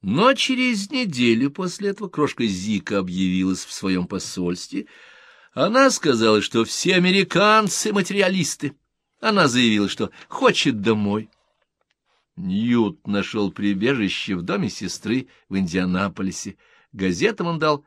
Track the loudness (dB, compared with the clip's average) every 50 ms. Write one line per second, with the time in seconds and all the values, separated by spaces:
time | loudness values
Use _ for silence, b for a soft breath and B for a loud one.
0 | -2 0 0 4 4 4 4 2 0 -2 0 0 0 0 0 -2 -4 -4 -4 -4
1 | -2 -2 0 2 4 4 4 4 2 -2 -2 -4 -6 -6 -6 -4 -6 -6 -6 -6
2 | -10 -10 -2 -2 -2 -2 0 -2 -2 -2 -2 -2 -2 -2 -2 -2 -2 -2 -2 -2
3 | -2 -2 -2 0 0 0 2 2 0 0 -2 -2 -6 -12 -14 -8 -4 -2 -2 -2
4 | -2 -4 -6 -8 -8 -8 -8 -4 -4 -4 -4 -4 -8 -10 -8 -10 -10 B B B
5 | B B B B B B B B B B B -2 -2 2 4 4 4 4 4 2
6 | 0 0 2 4 4 6 4 4 2 2 0 0 0 0 -2 -4 0 2 2 4
7 | 4 4 4 2 2 2 2 2 4 6 6 4 4 2 -2 -2 -4 -2 0 0
8 | -2 -2 0 0 0 0 2 0 -2 -4 -4 -6 -8 -8 -8 _ _ _ _ _
9 | _ _ _ _ -4 0 2 4 4 4 4 4 4 4 4 2 2 0 -2 -4
10 | -6 -6 B B B B -8 2 2 2 2 4 0 0 0 0 0 0 0 2
11 | 0 -2 -2 -4 -6 -8 _ _ _ _ _ _ _ _ _ _ _ _ _ _
12 | _ _ _ _ _ _ _ -10 -6 -4 -2 -2 0 2 4 4 2 2 0 -6
13 | _ -4 -2 -2 -2 -2 -2 -2 -2 -2 -2 -2 -2 -2 0 0 0 0 0 0
14 | 0 -2 -2 -4 -4 -4 -4 -4 -2 -2 -2 -2 -2 -4 -4 -6 -8 -10 -10 -8
15 | -4 -2 -2 -2 -2 b b b b b -2 -2 -2 0 0 -2 0 0 0 0
16 | -2 -2 -4 -6 -6 -6 -6 -8 -12 -14 -14 b b b b b b b _ -4
17 | -2 -2 0 2 0 0 0 -2 -4 -4 -4 -2 0 0 0 -2 -4